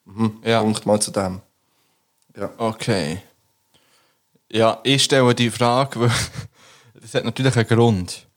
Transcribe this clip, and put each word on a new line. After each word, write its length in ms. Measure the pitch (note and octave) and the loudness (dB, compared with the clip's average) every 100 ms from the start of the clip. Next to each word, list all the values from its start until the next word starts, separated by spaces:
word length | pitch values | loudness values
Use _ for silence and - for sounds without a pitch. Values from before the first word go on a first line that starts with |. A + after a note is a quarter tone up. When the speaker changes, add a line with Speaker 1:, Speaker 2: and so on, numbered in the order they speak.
Speaker 1:
Mhm. 320 | _ G2 A2+ G#2+ | _ -4 -4 -2
Speaker 2:
Ja. 160 | A2 A2+ | 0 0
Speaker 1:
Punkt 240 | G#2+ G#2+ | 2 -2
mal 160 | - G#2 | 0 0
zu 100 | - | 0
dem. 300 | G#2 F#2+ F#2 - _ _ _ _ _ _ _ _ - | -4 -4 -6 -14 _ _ _ _ _ _ _ _ -14
Ja. 140 | G2+ - | -12 -6
Speaker 2:
Okay. 640 | A2+ A2 - G2+ D2+ F2+ - _ _ _ _ _ _ _ _ _ _ _ _ | -6 -6 -4 -2 -2 -8 -12 _ _ _ _ _ _ _ _ _ _ _ _
Ja, 300 | A2 A2+ A#2 | 0 2 2
ich 220 | B2+ C#3 | 0 0
stelle 300 | - C#3 B2 | 2 4 4
die 160 | B2 A#2+ | 4 0
Frage, 500 | - A#2+ A#2+ C3+ - | 0 0 2 -2 0
weil 100 | A#2+ B2 - - - | 0 0 -4 -10 -16
<laughs> 460 | _ - - _ - | _ -20 -20 _ -20
das 140 | - | -6
hat 100 | C3+ | -6
natürlich 320 | A2+ A2+ C3 B2 | -4 -2 0 2
einen 100 | A2 | 2
Grund. 580 | A2+ A#2 G2+ F2 - _ | 4 4 2 -4 -12 _